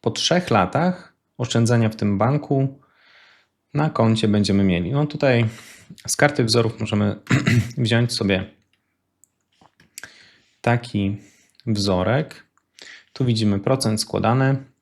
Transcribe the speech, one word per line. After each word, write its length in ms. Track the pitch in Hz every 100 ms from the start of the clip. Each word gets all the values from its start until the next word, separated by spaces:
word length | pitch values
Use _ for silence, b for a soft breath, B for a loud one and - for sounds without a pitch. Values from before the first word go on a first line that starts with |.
Po 100 | -
trzech 380 | - - 175 175
latach 640 | 107 90 135 180 180 - _ _ -
oszczędzania 520 | 120 117 113 120 110
w 60 | -
tym 220 | 104 98
banku 640 | 113 147 - 139 135 b b b b b b b b _ _
na 160 | 143 156
koncie 380 | - 113 110 110
będziemy 360 | 104 101 98
mieli. 280 | 98 87 87
No 140 | 143 147
tutaj 400 | - 139 120 113 B B B B - -
z 80 | -
karty 280 | 143 -
wzorów 360 | 117 117 113 -
możemy 400 | 110 104 104 104 - 131 -
<clears throat> 300 | 120 - -
wziąć 360 | 117 117 120
sobie 360 | - 98 95 92 _ _ _ _ _ _ _ _ _ _ _ _ _ _ B B B B B B _
taki 560 | - 120 - 104 98 101 b b b _ -
wzorek. 880 | 104 98 90 92 131 156 - _ _ _ B B B B
Tu 120 | - 127
widzimy 340 | 113 107 98
procent 420 | 98 135 113 107
składany. 600 | - 98 104 127 135 135 - _